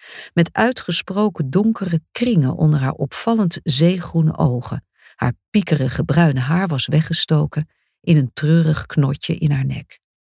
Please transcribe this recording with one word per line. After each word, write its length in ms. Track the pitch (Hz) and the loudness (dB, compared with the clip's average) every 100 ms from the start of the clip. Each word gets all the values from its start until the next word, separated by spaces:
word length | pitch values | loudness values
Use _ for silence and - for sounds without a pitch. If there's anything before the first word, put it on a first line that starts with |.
| - - - | -20 -20 -8
met 160 | - 170 | -2 -2
uitgesproken 1000 | - 226 247 - 165 - 190 214 175 135 | 2 0 0 -4 -4 -2 -2 -2 -2 -2
donkere 520 | 170 226 220 185 165 _ | 0 0 0 -2 -2 _
kringen 440 | - 240 190 131 - | -4 0 2 2 2
onder 240 | 156 147 | 2 2
haar 140 | 135 | 0
opvallend 640 | - 143 - - 226 185 - | -2 -6 -6 -2 2 0 -2
zeegroene 720 | - 135 170 185 170 165 156 - | -2 2 2 2 -4 0 0 2
ogen. 480 | 160 123 - - _ _ _ - | 0 0 -6 -10 _ _ _ -6
Haar 180 | 123 - _ | -4 -4 _
piekerige 540 | 208 175 151 131 - | -2 0 0 0 -2
bruine 360 | - 143 165 131 | 0 4 4 2
haar 280 | 127 175 190 | 0 0 0
was 200 | 135 - | -2 0
weggestoken 840 | 151 160 165 - 151 147 - 156 _ _ _ | 0 0 -4 0 0 0 -4 -8 _ _ _
in 160 | - 156 | 2 2
een 140 | 127 | 2
treurig 520 | - 147 165 156 151 - | -2 2 2 2 0 -2
knotje 500 | - 135 143 - 170 | -2 0 -2 -6 -2
in 160 | 151 | -2
haar 140 | 139 135 | 0 -2
nek. 340 | 131 - - _ _ | -6 -10 -20 _ _